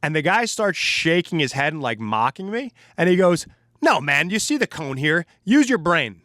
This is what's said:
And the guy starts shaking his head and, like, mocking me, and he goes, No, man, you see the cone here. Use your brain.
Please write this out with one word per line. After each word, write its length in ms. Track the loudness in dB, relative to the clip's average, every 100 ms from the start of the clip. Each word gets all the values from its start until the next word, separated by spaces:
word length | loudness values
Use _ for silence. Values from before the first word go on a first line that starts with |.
And 140 | -2 0
the 60 |
guy 240 | 2 2 0
starts 320 | -2 -2 -2
shaking 600 | -2 -2 0 0 0 -2
his 140 | -2
head 200 | 0 -4
and, 80 | -2
like, 180 | -6 -6
mocking 500 | -4 0 0 -2 -10
me, 200 | -8 -10 _ _ -2
and 120 | 2
he 60 | 4
goes, 300 | 4 2 -4 _ _ _
No, 180 | 2 2
man, 300 | 2 0 0
you 100 | -2
see 180 | -2 -2
the 100 | -2
cone 300 | -4 -8 -4
here. 280 | 0 0 -2 _
Use 260 | 2 4 4
your 80 | 2
brain. 440 | 2 0 0 -8